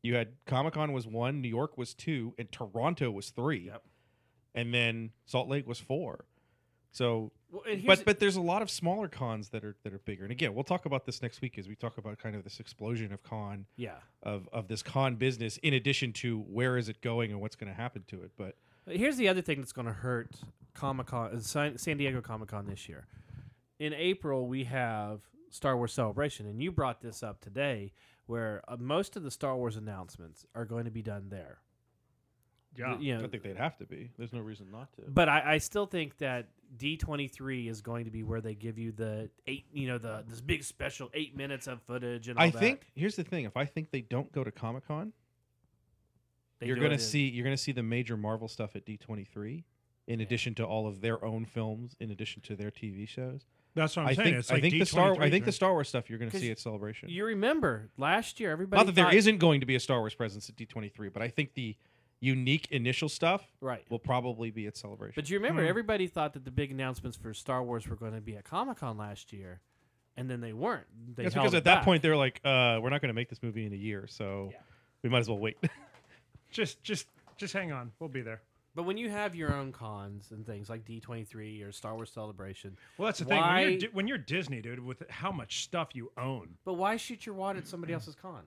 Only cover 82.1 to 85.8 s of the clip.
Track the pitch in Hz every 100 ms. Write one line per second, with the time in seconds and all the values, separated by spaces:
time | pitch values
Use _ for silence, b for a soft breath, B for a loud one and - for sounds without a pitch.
82.1 | - 107 98 95 95 101 92 B B 214
83.1 | - 127 202 170 180 190 185 208 190 202
84.1 | 269 - 170 147 127 113 123 123 127 -
85.1 | - 185 180 113 - - 170